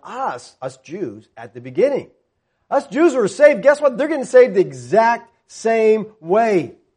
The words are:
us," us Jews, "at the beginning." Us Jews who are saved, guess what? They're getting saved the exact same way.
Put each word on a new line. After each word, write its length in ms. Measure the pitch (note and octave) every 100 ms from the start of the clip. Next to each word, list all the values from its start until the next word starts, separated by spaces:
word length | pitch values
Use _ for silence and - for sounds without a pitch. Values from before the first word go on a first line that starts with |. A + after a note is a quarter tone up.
us," 560 | - A#3+ B3+ B2+ - _
us 180 | C3 C3
Jews, 520 | - F#3 D3 G#2 - -
"at 160 | A2+
the 80 | B2
beginning." 480 | B2+ C3 C4 B3 - _ _ _ _ _ -
Us 160 | C#4 C#4+
Jews 260 | A#3+ E4+
who 60 | C4
are 80 | G3+
saved, 340 | - D4 A#3+
guess 180 | C4 C#4+
what? 160 | D4 A#3
They're 120 | D4
getting 160 | D#4
saved 320 | B3 B3+ B3 F#3+
the 40 |
exact 720 | D#3+ C3+ A#2+ F#3+ A#3 A#3 - _ _
same 640 | - A3 A3+ A3 A3 G3 _
way. 580 | D#3+ G#3 A3+ F#3+ C3 - _